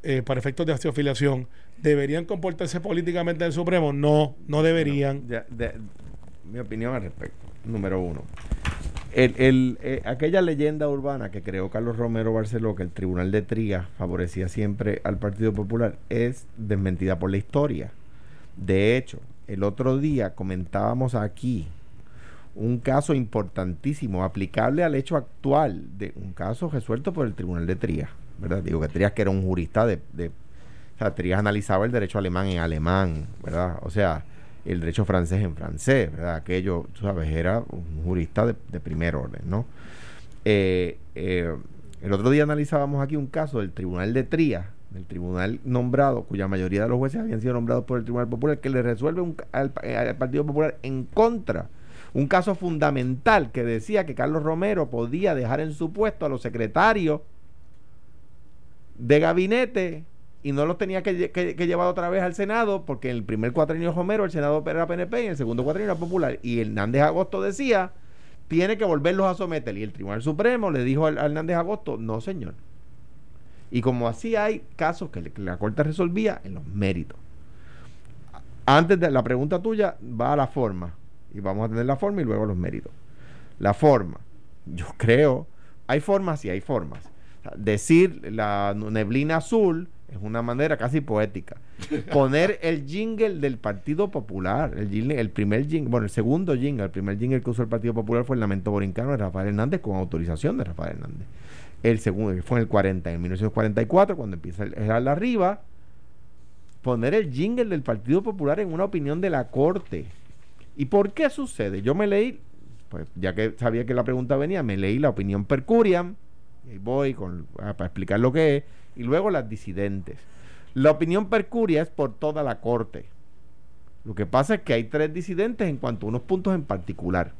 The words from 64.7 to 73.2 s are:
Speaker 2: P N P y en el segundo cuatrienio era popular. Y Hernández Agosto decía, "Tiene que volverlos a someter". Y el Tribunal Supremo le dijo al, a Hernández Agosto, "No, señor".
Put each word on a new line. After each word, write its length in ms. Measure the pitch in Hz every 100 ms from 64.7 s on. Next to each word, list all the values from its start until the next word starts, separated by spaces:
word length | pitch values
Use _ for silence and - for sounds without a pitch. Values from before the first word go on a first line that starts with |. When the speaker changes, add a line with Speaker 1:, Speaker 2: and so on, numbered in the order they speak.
| 160 170
Speaker 2:
P 60 |
N 140 | 175 180
P 140 | 240
y 40 | 226
en 60 |
el 60 | 147
segundo 260 | 117 117
cuatrienio 280 | 131 175 214
era 60 | 170
popular. 400 | 170 185 139 113
Y 180 | 117 117
Hernández 420 | 107 104 104 135
Agosto 400 | 151 160 185 190
decía, 500 | 196 196 269 202 185 - - - - - -
"Tiene 300 | 160 185 214
que 80 | 202
volverlos 400 | 151 156 190 190
a 100 | 180
someter". 420 | 185 156 117 101
Y 60 |
el 100 | 107
Tribunal 280 | 101 98 107
Supremo 480 | 131 156 226 247 202
le 120 | 139
dijo 220 | 123 139 156
al, 120 | 151
a 80 | 147
Hernández 320 | 151 165 170
Agosto, 400 | 170 208 - 110
"No, 240 | 113 110
señor". 320 | 190 190 90 107 - - - - - -